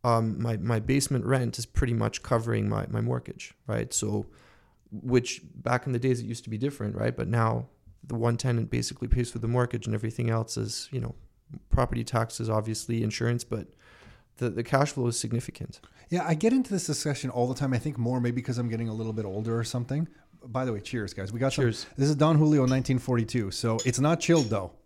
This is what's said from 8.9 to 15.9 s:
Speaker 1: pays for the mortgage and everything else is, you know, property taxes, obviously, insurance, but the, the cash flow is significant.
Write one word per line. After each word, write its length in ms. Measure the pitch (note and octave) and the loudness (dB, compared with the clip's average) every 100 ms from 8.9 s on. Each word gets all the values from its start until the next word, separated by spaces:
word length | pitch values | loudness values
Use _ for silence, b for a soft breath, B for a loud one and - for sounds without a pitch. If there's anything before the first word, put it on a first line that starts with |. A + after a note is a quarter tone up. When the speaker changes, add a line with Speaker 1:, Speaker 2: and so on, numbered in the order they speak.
| B2+ A#2 | -6 0
Speaker 1:
pays 240 | A#2+ A#2+ | 2 2
for 80 | A#2 | -4
the 80 | A2+ | 0
mortgage 400 | B2 B2 A#2 A2 | 0 0 -2 -4
and 80 | |
everything 360 | G#2+ A2+ A2+ A#2 | -4 -4 -2 0
else 260 | A2+ A2+ - | 0 -2 -4
is, 320 | G#2+ - - | -6 -6 -8
you 80 | C3 | -6
know, 160 | A#2 - - _ _ D3+ _ | -6 -10 -18 _ _ -18 _
property 320 | - B2 B2 | 2 2 0
taxes, 480 | A#2 A#2+ A2+ - A2 | 0 0 0 -2 0
obviously, 540 | G#2+ A2 G#2+ - A#2 | 0 0 -6 -2 0
insurance, 400 | A2 - A#2 A#2+ | 0 0 0 -2
but 240 | - A2 F#2 _ b b b b b - | -4 -10 -10 _ b b b b b -4
the, 120 | B2 | -2
the 140 | G#2 | -2
cash 260 | A#2+ C3+ C#3+ | 0 2 2
flow 160 | - B2 | 2 0
is 100 | A#2+ | 0
significant. 600 | A2+ A#2 - - - - b | -2 -2 -4 -12 -14 -14 b